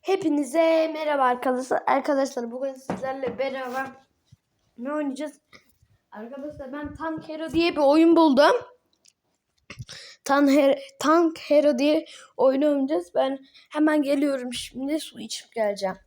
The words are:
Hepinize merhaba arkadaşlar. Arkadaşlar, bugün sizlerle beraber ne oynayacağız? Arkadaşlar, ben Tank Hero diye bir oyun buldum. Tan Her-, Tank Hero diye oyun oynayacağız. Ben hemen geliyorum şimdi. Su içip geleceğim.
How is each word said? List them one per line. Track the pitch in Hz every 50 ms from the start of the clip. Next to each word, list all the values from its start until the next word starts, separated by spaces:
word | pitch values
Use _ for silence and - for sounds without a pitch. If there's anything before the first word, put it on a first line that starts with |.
Hepinize | _ - 392 381 - 320 294 294 294 240 254 330 330 330 330 320 320 320 311
merhaba | 311 311 302 294 285
arkadaşlar. | 262 247 247 247 - 269 254 247 262 262 - - -
Arkadaşlar, | - 262 277 262 - 294 269 269 269 269 247 240 233
bugün | 233 254 269 269 269
sizlerle | 262 - - 196 190 262 262 269 277 269 240 226 202
beraber | 269 269 254 269 262 254 240 262 269 247 247 - _ _ _ _ _ _ - _ _ _ _ _ _ _ _ -
ne | 233 269
oynayacağız? | 294 302 302 277 262 - 302 294 294 _ _ _ _ - _ _ _ _ _ _ _ _ _ _
Arkadaşlar, | - 208 214 233 269 277 277 302 294 294 277 247
ben | 269 294 294 294 294
Tank | - 311 320 320 311 - 311
Hero | 311 311 320 320
diye | 262 320 339 339
bir | - 294
oyun | 294 269 285 320 330 330 339
buldum. | 330 330 311 269 240 285 339 494 480 - - _ _ _ _ _ _ _ _ _ _ _ _ _ _ _ _ _ _ _ _ - - - - - - - - - _ _
Tan | - 277 277 285 277
Her-, | 269 294 277 277 269 277 - - _ _
Tank | - 277 311 339 349 330 330 -
Hero | - - 294 294 285 294 294 233
diye | 277 294 302 320 311 - - - - _ _
oyun | - - 269 262 269
oynayacağız. | 294 302 285 277 269 269 311 349 339 - _
Ben | - 262 269 277 269 269 _ _ - _ _
hemen | - 302 302 311 302 302
geliyorum | 285 269 285 277 285 285 277 262 247 247 247
şimdi. | 247 - - - 240 262 277 302 320
Su | - - - 240
içip | 220 226 - - - _
geleceğim. | _ 233 220 208 202 196 190 190 185 185 _